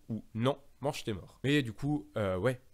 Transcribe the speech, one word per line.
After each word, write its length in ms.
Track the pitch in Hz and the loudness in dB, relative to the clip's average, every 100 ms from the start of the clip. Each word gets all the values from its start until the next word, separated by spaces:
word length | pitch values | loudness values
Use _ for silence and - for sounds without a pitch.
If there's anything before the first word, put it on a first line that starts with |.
| - | -8
ou « 140 | 110 - | -8 -6
Non, 280 | 110 127 147 - - | -2 0 0 -6 -6
mange 220 | 135 - | -4 -4
tes 100 | - | -4
morts ». 260 | 95 - - | -6 -8 -4
Mais 200 | 131 147 | 2 2
du 100 | 120 | 2
coup, 360 | - 139 151 - 113 | -2 -2 -2 -4 -2
euh, 200 | 98 92 | 0 2
ouais, 240 | 120 123 - | 0 0 -6